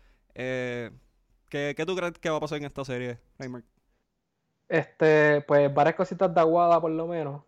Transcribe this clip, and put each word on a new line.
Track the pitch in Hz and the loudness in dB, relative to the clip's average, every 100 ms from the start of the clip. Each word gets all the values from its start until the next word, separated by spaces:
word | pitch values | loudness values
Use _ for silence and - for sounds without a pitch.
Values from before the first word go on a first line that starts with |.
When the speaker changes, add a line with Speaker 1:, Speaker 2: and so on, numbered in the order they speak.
| _ _ _ | _ _ _
Speaker 1:
Eh, | - 127 127 127 120 117 127 _ _ _ _ _ | -12 -8 -6 -6 -8 -10 -16 _ _ _ _ _
¿qué, | 147 147 139 | -6 -6 -6
qué | 160 | -6
tú | 185 | -4
crees | 175 | -6
que | - 165 | -6 -6
va | 156 | -4
a | |
pasar | 151 151 | -6 -8
en | 143 | -8
esta | - 127 | -10 -8
serie, | 123 123 117 _ - | -8 -8 -12 _ -16
Raymond? | 131 123 - _ _ _ _ _ _ _ _ _ - | -14 -14 -18 _ _ _ _ _ _ _ _ _ -4
Speaker 2:
Este, | 160 143 - 156 156 151 147 | -4 -4 2 4 6 6 4
pues, | - 143 143 | 4 4 4
varias | 139 147 170 | 4 2 2
cositas | 180 175 190 | -4 -2 0
de | 170 | 4
Aguada, | 160 170 170 170 | 4 4 4 2
por | 165 | 2
lo | 160 165 | -4 -4
menos. | 170 147 143 | -6 -6 -10